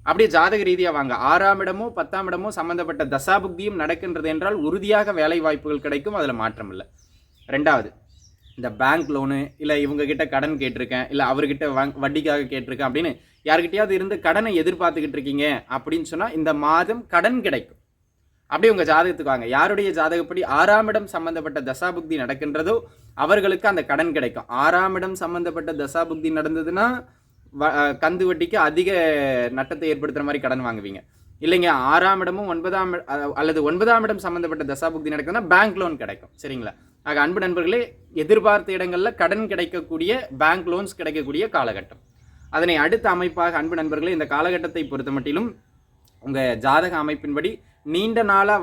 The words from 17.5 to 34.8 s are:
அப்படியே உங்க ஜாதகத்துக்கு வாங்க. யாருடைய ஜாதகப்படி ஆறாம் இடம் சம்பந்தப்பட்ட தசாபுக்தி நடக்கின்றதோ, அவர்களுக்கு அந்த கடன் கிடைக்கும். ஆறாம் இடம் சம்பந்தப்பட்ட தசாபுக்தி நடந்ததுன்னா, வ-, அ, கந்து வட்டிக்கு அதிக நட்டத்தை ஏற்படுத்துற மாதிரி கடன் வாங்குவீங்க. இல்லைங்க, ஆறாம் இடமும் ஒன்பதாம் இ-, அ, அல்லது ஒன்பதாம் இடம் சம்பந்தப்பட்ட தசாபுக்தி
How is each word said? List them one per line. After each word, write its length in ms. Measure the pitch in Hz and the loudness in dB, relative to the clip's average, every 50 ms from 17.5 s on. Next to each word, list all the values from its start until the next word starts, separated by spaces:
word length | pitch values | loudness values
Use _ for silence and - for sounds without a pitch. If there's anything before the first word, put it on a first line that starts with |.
| 143 123 - - - _ _ _ _ _ _ _ _ _ _ _ _ _ _ - | -2 -2 -4 -6 -20 _ _ _ _ _ _ _ _ _ _ _ _ _ _ -4
அப்படியே 220 | 143 156 190 226 220 | -2 4 6 6 6
உங்க 120 | 190 165 | 6 4
ஜாதகத்துக்கு 480 | 147 156 160 170 185 170 - 151 139 135 | 4 6 6 6 4 2 -2 0 0 0
வாங்க. 140 | 123 120 | 0 0
யாருடைய 440 | 117 127 139 160 196 208 196 202 196 | 0 2 4 4 4 4 2 0 0
ஜாதகப்படி 500 | 165 160 156 160 165 170 165 165 175 180 175 | 0 2 2 2 2 0 -2 -2 -4 -4 -2
ஆறாம் 440 | - 135 147 170 196 208 214 220 214 | 0 2 4 6 6 6 6 6 4
இடம் 180 | 208 220 208 | 0 -2 -2
சம்பந்தப்பட்ட 540 | 196 - 170 165 165 165 165 151 156 139 151 | -2 -8 -6 -6 -4 -6 -6 -6 -6 -6 -6
தசாபுக்தி 560 | 131 131 131 - 175 180 175 175 165 156 160 | -6 -6 -6 -4 -4 -4 -4 -4 -6 -6 -4
நடக்கின்றதோ, 640 | 151 127 120 139 135 151 147 143 151 156 175 220 233 233 - _ _ _ - - | -4 -4 -4 -6 -6 -6 -4 -2 -2 0 0 0 -2 -2 -6 _ _ _ -16 -6
அவர்களுக்கு 540 | - 135 156 196 214 190 196 190 175 - 214 | -2 2 2 4 4 4 2 0 2 0 0
அந்த 160 | 202 170 143 | 0 0 0
கடன் 280 | 135 143 143 160 170 147 | -2 0 0 0 0 0
கிடைக்கும். 360 | 156 131 120 - 123 - - | 0 -2 -2 -4 -6 -10 -6
ஆறாம் 460 | 120 127 139 160 170 180 190 190 190 | -2 2 2 4 4 4 2 2 0
இடம் 200 | 185 185 190 190 | -2 -4 -6 -6
சம்பந்தப்பட்ட 580 | 185 185 165 175 175 175 170 160 165 156 160 160 | -6 -6 -6 -4 -4 -4 -4 -4 -6 -6 -6 -4
தசாபுக்தி 580 | 143 143 139 - 165 165 165 165 160 156 160 156 | -4 -6 -4 -2 -2 -2 -2 -4 -4 -4 -2 -2
நடந்ததுன்னா, 540 | 156 156 156 160 160 156 160 175 190 214 240 254 247 240 - _ _ _ _ _ _ _ - - 139 | -2 -2 -2 -2 -2 -4 -2 0 0 2 0 0 -2 -8 -14 _ _ _ _ _ _ _ -16 -6 0
வ-, 120 | 143 156 156 147 | 0 2 2 4
அ, 60 | 147 143 139 - | 2 2 2 2
கந்து 240 | - 160 175 180 185 | 0 0 2 2 0
வட்டிக்கு 280 | 180 180 156 170 165 214 | 0 0 0 -2 0 2
அதிக 360 | 208 160 151 156 165 185 185 196 175 165 160 156 147 139 135 131 123 120 120 127 | 2 2 2 2 2 0 2 2 2 2 4 2 2 2 0 0 0 0 -2 -2
நட்டத்தை 360 | 131 135 - 170 147 165 156 147 | -4 -4 -4 -4 -4 -2 -2 -2
ஏற்படுத்துற 280 | 139 143 147 127 147 | -2 -2 -6 -4 -4
மாதிரி 200 | 143 143 147 143 | -4 -4 -4 -2
கடன் 260 | - 127 127 131 127 | -2 -2 -2 -2 -2
வாங்குவீங்க. 340 | 120 113 110 101 101 98 92 - _ _ _ _ _ - - | -4 -6 -6 -8 -10 -12 -14 -16 _ _ _ _ _ -16 -6
இல்லைங்க, 260 | 151 165 175 180 175 | 0 2 2 4 4
ஆறாம் 540 | 170 151 135 127 135 151 170 180 190 196 190 | 4 2 2 2 4 4 4 6 4 4 2
இடமும் 260 | 185 180 180 196 208 | 0 -2 -4 -4 -4
ஒன்பதாம் 480 | 190 170 165 165 185 185 190 190 185 175 | -4 -4 -4 -4 -2 -2 -2 -2 -2 -4
இ-, 80 | 175 170 - | -6 -6 -6
அ, 240 | 139 147 147 143 - | -6 -6 -4 -6 -4
அல்லது 280 | - 151 160 160 156 147 | -2 0 0 2 2 2
ஒன்பதாம் 400 | 147 160 180 202 226 233 226 220 | 2 2 2 4 4 4 4 4
இடம் 160 | 214 214 196 | 0 -2 -2
சம்பந்தப்பட்ட 460 | 180 185 170 175 170 165 160 151 151 | -4 -6 -4 -4 -4 -4 -4 -4 -4
தசாபுக்தி 500 | 135 139 135 | -6 -6 -4